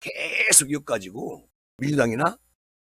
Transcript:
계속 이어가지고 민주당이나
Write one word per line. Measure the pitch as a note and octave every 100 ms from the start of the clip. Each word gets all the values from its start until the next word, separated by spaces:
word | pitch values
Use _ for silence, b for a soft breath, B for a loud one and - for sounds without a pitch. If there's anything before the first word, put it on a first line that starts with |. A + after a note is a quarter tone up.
계속 | - - D#3 E3 G#3+ G3+ C3+
이어가지고 | D3 C#3+ A2+ F#2+ G#2+ - - - _ _ -
민주당이나 | C#3 C#3+ A#2 A2+ D#3+ A3 _ _ _ _ _